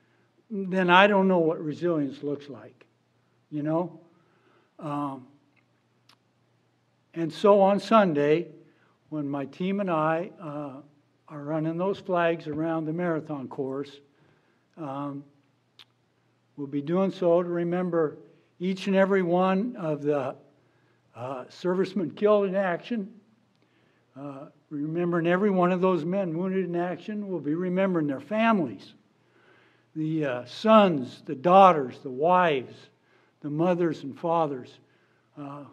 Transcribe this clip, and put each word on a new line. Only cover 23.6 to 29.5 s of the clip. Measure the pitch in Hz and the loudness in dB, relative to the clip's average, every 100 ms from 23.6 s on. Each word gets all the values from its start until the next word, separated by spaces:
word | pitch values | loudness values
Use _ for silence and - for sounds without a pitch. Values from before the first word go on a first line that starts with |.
| _ _ _ _ _ 139 | _ _ _ _ _ -18
uh, | 143 135 143 _ _ | -16 -16 -18 _ _
remembering | 147 151 160 175 170 165 | -8 -6 -2 -2 0 2
every | 180 208 | 2 2
one | 185 175 | 2 2
of | 185 | 2
those | 185 180 156 | 2 0 -2
men | 196 190 160 | -2 -4 -4
wounded | 190 190 | -4 -4
in | 180 170 | -4 -4
action. | 175 160 - 214 202 | -4 -6 -10 -10 -8
We'll | 180 | -6
be | 143 160 | -4 -4
remembering | 185 180 190 175 147 | -2 0 0 0 -2
their | 131 | -4
families, | - 214 226 214 139 101 - - _ _ _ _ _ | -6 0 2 2 -2 -8 -18 -20 _ _ _ _ _